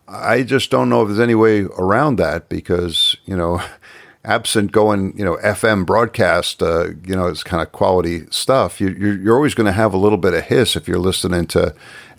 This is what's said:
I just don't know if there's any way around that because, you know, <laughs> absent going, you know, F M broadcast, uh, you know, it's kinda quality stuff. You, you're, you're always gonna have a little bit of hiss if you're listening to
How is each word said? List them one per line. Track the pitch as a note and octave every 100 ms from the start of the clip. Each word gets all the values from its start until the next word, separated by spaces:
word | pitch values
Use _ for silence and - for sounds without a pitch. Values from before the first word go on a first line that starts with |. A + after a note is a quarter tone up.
| -
I | F#2+ - A2+
just | A#2 C3 -
don't | B2+ B2
know | A#2+
if | G#2+
there's | G#2
any | A#2+
way | A2 A2 G#2+
around | G2 - F#2 G#2+ D3+ G#2+
that | E2 E2 -
because, | F2+ - F2 F2 - - - -
you | F#2+
know, | E2+ F2 - - -
<laughs> | - - _
absent | - A2+ A2+ A2+ G#2
going, | A2 G#2+ G#2 F#2+ -
you | G2
know, | D#2+
F | G#2 G2
M | A2+ G#2
broadcast, | F2 G2+ A#2 - F#2 F2 - -
uh, | E2+ E2 E2+ E2
you | E2+ F#2+
know, | F2+
it's | E2+
kinda | - E2+ D#2+
quality | - G2 F#2 E2+ E2+ D#2
stuff. | - - C3 F#2+ -
You, | G2
you're, | F#2 G2+ G2+
you're | G2 A#2+
always | D3 A2+
gonna | G#2+
have | F#2 A2+ F#2+
a |
little | G#2 G#2
bit | F#2+ E2+
of | -
hiss | C3+ A2 -
if | -
you're | F2
listening | F2+ F2+ F#2 F2 E2
to | F2 E2+ - - - -